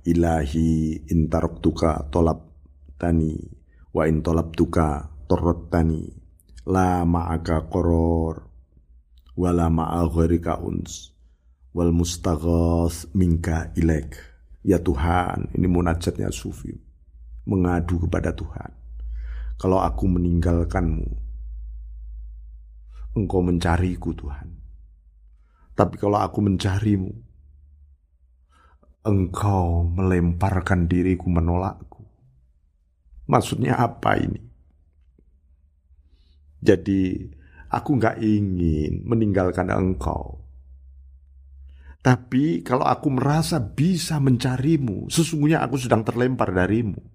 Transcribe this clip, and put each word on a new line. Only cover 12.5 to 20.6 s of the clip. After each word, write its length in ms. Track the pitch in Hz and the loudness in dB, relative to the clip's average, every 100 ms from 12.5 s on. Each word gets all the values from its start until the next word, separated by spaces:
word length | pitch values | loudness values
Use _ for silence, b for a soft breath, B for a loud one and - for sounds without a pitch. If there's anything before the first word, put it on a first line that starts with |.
| 85 85 85 85 - - | 2 2 2 0 -2 -4
minka 560 | 95 90 82 82 80 - - | 0 2 2 0 -4 -4 0
ilaik. 400 | 82 78 76 - - - - - - | 2 0 -4 -12 -20 -20 -20 -4 0
Ya 140 | 87 | 2
Tuhan, 720 | 87 69 85 90 87 - - | 2 0 2 2 0 -4 -4
ini 140 | - 92 | 0 2
munajatnya 640 | 87 85 85 87 - 95 | 2 2 0 -2 -4 -4
sufi. 420 | - 95 85 - - - - - - - - - | -6 -8 -10 -12 -14 -18 -20 -20 -20 -18 -12 -2
Mengadu 560 | 98 87 87 85 85 85 | 2 2 2 0 0 0
kepada 240 | 85 82 | 0 -2
Tuhan. 400 | 82 82 - - - - - B B B B B - | -4 -8 -12 -14 -16 -16 -12 B B B B B -2
Kalau 180 | 95 92 | 2 2
aku 320 | 87 - 95 | 2 0 0
meninggalkanmu, 960 | 90 87 85 87 85 | 2 2 2 2 2